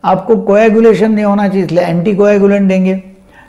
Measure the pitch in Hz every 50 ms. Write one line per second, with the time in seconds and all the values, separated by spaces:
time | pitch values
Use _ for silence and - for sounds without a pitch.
0 | - 180 190 190 - - 226 196 - - 196 208 226 226 208 226 226 226 208 170
1 | 208 220 220 208 208 202 202 208 208 196 185 190 180 151 160 175 180 175 165 175
2 | 170 220 208 180 202 208 208 202 196 202 202 202 196 190 190 185 185 185 190 190
3 | - - - _ _ _ _ - -